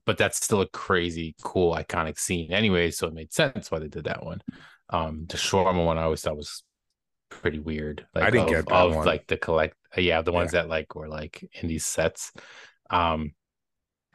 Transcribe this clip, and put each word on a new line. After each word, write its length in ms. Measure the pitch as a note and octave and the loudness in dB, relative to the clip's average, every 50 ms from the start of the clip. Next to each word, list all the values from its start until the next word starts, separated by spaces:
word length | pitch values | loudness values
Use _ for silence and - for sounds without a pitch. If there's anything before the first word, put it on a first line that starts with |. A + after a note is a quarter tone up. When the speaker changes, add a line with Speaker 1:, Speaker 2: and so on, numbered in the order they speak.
| - | -2
Speaker 1:
but 120 | - G#2 | -2 2
that's 260 | - G#2 G2 - - - | 2 2 2 2 -2 -2
still 180 | - A2+ G2 | 0 2 2
a 80 | F#2 - | 2 0
crazy, 640 | - - - - F#2+ F2+ E2+ F2 E2 E2 E2 E2 - - - | -2 -8 -2 0 2 2 2 0 -2 -4 -6 -8 -8 -10 -10
cool, 320 | - - F#2+ F2+ E2+ E2 | -4 0 2 2 2 2
iconic 440 | D2+ D2+ - - E2+ D#2+ D#2 D2+ - | 0 -4 -4 -2 -2 -2 -2 -4 -6
scene 320 | - - F#2 E2+ D#2+ D2+ | -4 -2 -2 -2 -2 -2
anyway, 400 | F2+ G#2 A2+ G#2 F#2 F2 E2+ E2 | 0 2 2 4 4 4 2 2
so 160 | D#2+ - F#2 | 0 -2 -4
it 60 | D#2+ D#2+ | -4 -4
made 200 | D#2+ D#2 - - | -6 -12 -6 0
sense 380 | - D#3 C3+ - - - - | 0 0 0 0 -4 -8 -6
why 80 | - D#2+ | -6 -6
they 80 | D#2 | -6
did 160 | D2+ - D#2+ D2+ | -6 -8 -8 -6
that 200 | - - - - | -6 -6 -6 -8
one. 160 | E2 E2 G2 - - - - - - - _ _ - | -10 -12 -12 -12 -12 -14 -14 -16 -20 -20 _ _ -4
Um, 360 | - E2 E2 D#2+ D#2 D#2 E2 | -2 -2 -2 -2 -6 -8 -10
the 100 | - - | -8 -6
Shawarma 480 | - - - - G2 F2 F#2 F2+ F2 E2+ | -4 -2 2 4 4 4 4 4 4 4
one 120 | E2 D#2+ | 2 2
I 60 | D#2+ E2 | 2 0
always 180 | D#2+ D#2 - | 0 0 0
thought 160 | - - D2+ | -2 -4 -4
was 260 | D2 D2+ - - - - _ _ _ _ _ _ _ _ _ _ _ _ - | -6 -8 -12 -14 -16 -18 _ _ _ _ _ _ _ _ _ _ _ _ -20
pretty 300 | - - - E2+ D#2 D2+ | -10 -4 -4 -2 -2 -2
weird. 480 | D2+ D#2+ D#2 D2+ D2+ D2+ C#2+ - - _ - E2 | -6 -6 -6 -4 -6 -6 -8 -10 -12 _ -2 0
Speaker 2:
I 80 | F2 G#2+ | 2 4
Speaker 1:
Like, 20 | |
Speaker 2:
didn't 160 | A#2+ A#2 F#2+ | 4 4 4
Speaker 1:
of, 20 | D#2+ | 4
Speaker 2:
get 180 | E2 D#2+ D#2 | 2 0 2
that 220 | - - F#2 F2+ F2 | 4 4 6 6 6
Speaker 1:
of, 0 | |
Speaker 2:
one. 160 | D#2+ D#2 D#2+ | 4 4 2
Speaker 1:
like, 220 | F2+ D#2+ D#2 - | 2 2 0 -2
the 100 | - D#2+ | -2 -4
collect-, 380 | - - - E2 D#2 D#2+ E2 - _ _ _ - | -2 0 0 2 2 2 0 -2 _ _ _ -2
yeah, 240 | F#2 F2+ F2 E2 D#2+ | 0 2 4 4 2
the 100 | D#2+ F2 | 2 2
ones 200 | E2+ F2 E2+ D#2+ | 2 2 2 2
Speaker 2:
Yeah. 0 | |
Speaker 1:
that, 180 | F2+ F2 E2 D#2+ | 2 0 0 0
like, 260 | D#2+ D#2+ D#2 - - | -2 -4 -4 -6 -10
were, 120 | D#2 D#2 D#2 | -12 -10 -8
like, 380 | D2+ D2+ D#2 D#2+ - - F#2 - - | -8 -8 -10 -10 -12 -16 -18 -18 -12
in 140 | - - | -8 -6
these 180 | E2 E2 D#2 - | -4 -4 -4 -4
sets. 460 | - - - D#2+ E2 - - - - - - - - - - - - _ _ _ - | -4 0 0 0 0 0 -4 -14 -14 -14 -18 -20 -20 -20 -20 -20 -20 _ _ _ 0
Um, 440 | F2+ F2 E2+ E2 D#2+ D#2 D#2 D2+ - _ _ _ _ _ _ _ _ _ _ _ _ _ _ _ | 2 2 4 2 2 0 -2 -6 -8 _ _ _ _ _ _ _ _ _ _ _ _ _ _ _